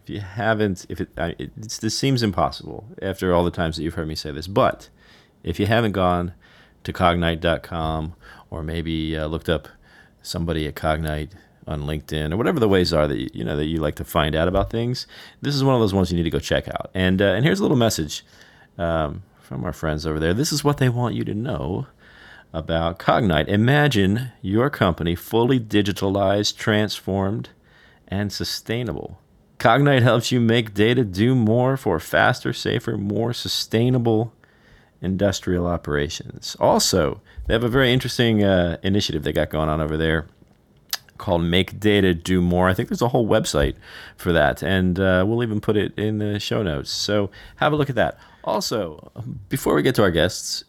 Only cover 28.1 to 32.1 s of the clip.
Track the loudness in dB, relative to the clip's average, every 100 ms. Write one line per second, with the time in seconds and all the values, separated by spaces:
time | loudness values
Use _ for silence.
28.1 | -4 -4 -4 -8 -8 -6 -6 -4 -6 -10
29.1 | -14 _ _ _ 2 4 6 6 6 6
30.1 | 4 2 2 4 2 2 2 4 4 0
31.1 | 2 4 4 4 2 2 0 0 -2 0